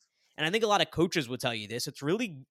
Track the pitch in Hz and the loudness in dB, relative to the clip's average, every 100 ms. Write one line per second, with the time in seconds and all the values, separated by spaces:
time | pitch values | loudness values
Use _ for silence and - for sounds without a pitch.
0 | _ _ _ - 156 220 220 202 156 - | _ _ _ -4 0 2 4 4 4 2
1 | 170 170 120 127 127 117 104 117 147 - | 2 2 -2 -2 -2 -4 -6 -6 -6 -4
2 | 143 208 240 139 131 | -2 0 -2 -6 -16